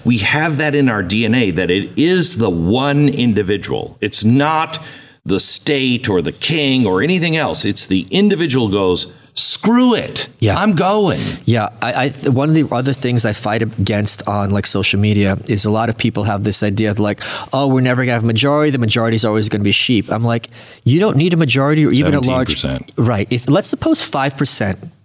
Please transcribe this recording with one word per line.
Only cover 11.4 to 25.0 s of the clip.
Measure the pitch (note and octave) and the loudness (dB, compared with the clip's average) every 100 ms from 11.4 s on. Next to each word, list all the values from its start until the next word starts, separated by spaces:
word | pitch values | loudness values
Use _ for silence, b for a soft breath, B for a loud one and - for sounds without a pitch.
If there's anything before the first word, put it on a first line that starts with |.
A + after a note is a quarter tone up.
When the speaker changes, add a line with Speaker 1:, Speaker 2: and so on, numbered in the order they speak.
Speaker 2:
Yeah. | - A#2 G#2 - | -2 0 -2 -6
I, | A2+ B2+ | -6 -2
I, | C#3 | -4
th-, | C#3+ C#3+ | -2 0
one | B2+ D3+ | 0 2
of | D#3 | 2
the | C#3 | 2
other | A#2 C3 | -2 -2
things | C3 B2+ B2 | -2 -2 0
I | A2+ | 0
fight | G2+ G#2 A2+ | -2 -2 -2
against | A2+ - G2+ G#2 G#2 - - | -2 -2 -2 0 -2 -4 -4
on, | G2+ G2+ | -2 0
like, | G2+ - | -2 0
social | G2 F#2+ G2+ | -2 0 0
media | G#2+ G#2 G2 G2 - | 2 2 2 0 -2
is | G#2+ | -2
a | G#2+ | 0
lot | A2 A2+ | 0 0
of | A2 | -2
people | A2+ A2 | -2 -2
have | G#2 G2+ | -2 -2
this | G#2+ G2+ | -2 0
idea | G#2+ G2+ G#2+ | -2 0 0
of, | G#2+ | 0
like, | G#2 G#2 B B B | -2 -2 B B B
"Oh, | C3+ C#3 | -2 2
we're | C3 | 2
never | B2+ B2 | 2 0
gonna | B2+ | 0
have | A#2+ | 0
a | A#2 | 0
majority. | A2+ C#3+ D3 D3+ | 0 2 2 2
The | C3 | 0
majority | A2+ A#2+ A2+ A2+ | 0 0 0 0
is | |
always | A2 G#2+ G#2 | 2 0 0
gonna | G#2+ | 0
be | G2+ | 0
sheep." | G2 - A#2 G2 | 0 2 0 0
I'm | G#2 | -2
like, | A#2 A#2 - B B B | 0 -2 -6 B B B
"You | - D3+ | 0 2
don't | G#3 C3+ | 2 2
need | F3 | 2
a | E3+ | 2
majority | D3+ C3+ C#3 D#3 D3 | 2 2 2 2 4
or | |
even | B2+ D3+ | 4 2
a | C#3+ | 2
large." | B2+ B2+ C3 - | 0 0 -2 -4
Speaker 1:
Seventeen | C2+ C2 - | -4 -6 -8
percent. | - A#2 | -2 0
Speaker 2:
Right. | G#2+ - | 0 -2
If, | A#2+ - | -4 2
let's | E3 - | 2 2
suppose | - E4 D#4 | -2 0 0
five | - D3 C3+ C#3 | 0 -2 -2 -2
percent | C#3+ - G2+ F#2 - _ | -2 0 -2 -4 -12 _